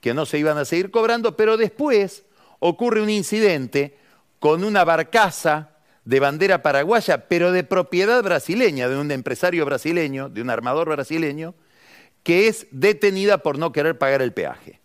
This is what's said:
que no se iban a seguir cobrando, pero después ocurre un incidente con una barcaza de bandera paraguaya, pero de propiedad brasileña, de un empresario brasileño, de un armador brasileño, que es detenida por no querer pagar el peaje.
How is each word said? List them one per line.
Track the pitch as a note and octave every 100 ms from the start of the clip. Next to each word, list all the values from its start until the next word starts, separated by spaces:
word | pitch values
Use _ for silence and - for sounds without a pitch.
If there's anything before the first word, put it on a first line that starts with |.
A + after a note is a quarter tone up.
que | A#2
no | B2+
se | D3+ D3+
iban | D3+ D3+
a |
seguir | C#3 E3 F#3+
cobrando, | A3+ A3+ A#3 A3+ -
pero | G#3+ A3
después | A3 - D4 A3 F#3+ - _ _ _ _
ocurre | E3+ E3+ A#3+ A3
un | G#3+
incidente | G#3+ F3+ G#3+ G#3+ D#3+ B2+ C#3+ C#3+ _ _ _ _ _
con | D3+ E3
una | G3+ G3+
barcaza | E3 E3 D#3+ A#3 G3+ - E3 D3+ D#3 _ _ _ -
de | C3+
bandera | C#3 D3+ G3 F3+
paraguaya, | D3+ C#3 D3+ A#3 - D3 -
pero | F3 F3
de | F3+
propiedad | F3 F#3 F3+ F3 G3+ B3
brasileña, | G3 E3+ - G3 B3 C#3+ B2
de | C3+
un | D3
empresario | C3+ B2+ B2 F3+ E3+ C#3+
brasileño, | C3+ D3+ F3 D3+ C3+ C#3
de | A2
un | A#2+
armador | A#2 B2 C#3+ E3
brasileño, | D3 C3 D#3+ D#3 D3 D#3+ - _ _ _ - _ _
que | - F3 A3
es | A3 -
detenida | C3+ F#3+ G#3 G3+ F#3+ G3 G3
por | E3 C#3
no | E3
querer | C#3 D3+ E3
pagar | C#3 C3+
el | B2+
peaje. | G#2 D2+ - - -